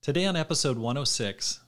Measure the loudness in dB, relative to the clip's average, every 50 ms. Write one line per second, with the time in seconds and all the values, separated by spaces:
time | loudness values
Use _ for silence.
0 | -2 0 0 2 2 2 2 0 0 0 0 0 2 2 0 2 0 -2 0 0
1 | 0 0 0 0 -2 -2 -4 -4 -4 -6 -6 -6 -10